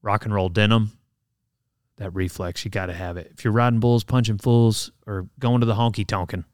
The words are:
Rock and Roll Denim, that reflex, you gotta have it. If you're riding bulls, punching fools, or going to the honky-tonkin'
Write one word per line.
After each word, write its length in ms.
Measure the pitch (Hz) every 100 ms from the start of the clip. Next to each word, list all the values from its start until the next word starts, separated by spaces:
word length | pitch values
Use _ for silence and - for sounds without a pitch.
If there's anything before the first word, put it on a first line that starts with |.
Rock 220 | 107 104
and 100 | -
Roll 140 | 104 92
Denim, 420 | 90 107 113 107 - _ _ _ _ _ _ _ _ _ _
that 120 | 98
reflex, 540 | 92 92 - 90 85
you 60 | 107
gotta 220 | 98 92
have 220 | 85 90 87
it. 140 | -
If 120 | -
you're 80 | 117
riding 260 | 110 120 117
bulls, 240 | 120 120
punching 360 | - 127 113 104
fools, 520 | 127 120 113 107 - _ -
or 220 | 98 92 -
going 220 | 123 123
to 60 | 117
the 100 | 104
honky-tonkin' 680 | 117 107 98 98 87 90 -